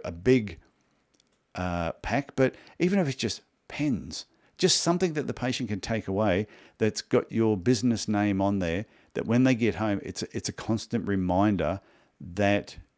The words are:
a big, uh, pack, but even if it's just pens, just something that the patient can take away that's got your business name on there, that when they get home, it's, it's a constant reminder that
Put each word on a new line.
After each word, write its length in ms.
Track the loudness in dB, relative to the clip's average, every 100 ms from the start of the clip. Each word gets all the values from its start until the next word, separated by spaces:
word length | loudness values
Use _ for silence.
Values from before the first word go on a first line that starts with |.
| -2
a 80 |
big, 460 | -2 4 4 2 -12 _ _ _ _ _ _ _ _ _ -6
uh, 360 | -4 -2 -4 -4
pack, 360 | -2 -2 -2 0
but 180 | 0 -2 -14 -2
even 200 | 0 0
if 80 | -2
it's 80 | -2
just 240 | -4 -6 _ _ -14
pens, 600 | -4 -2 -2 -4 -12 -14 _ _ -2
just 220 | 0 2
something 320 | 2 0 0
that 140 | -2 -6
the 60 |
patient 340 | -4 -4 -2 -4
can 140 | -6
take 260 | -4 -4 -2
away 400 | 0 2 2 0 -10 -12 -2
that's 240 | -2 -2
got 280 | 0 0 2
your 240 | 2 2 2
business 500 | 2 2 2 0 0
name 340 | 0 2 2
on 180 | 2 0
there, 260 | 0 -2 -6 _ _
that 120 | -6 0
when 180 | 4
they 120 | 4 4
get 200 | 0 0
home, 240 | -2 -2
it's, 200 | -4 -8 -8
it's 160 | -6 -8
a 60 |
constant 520 | -8 -4 -4 -2 -4 -2
reminder 760 | 0 2 4 4 4 0 -2 _ _ _ -18
that 560 | -10 0 2 2 -2 -16 -20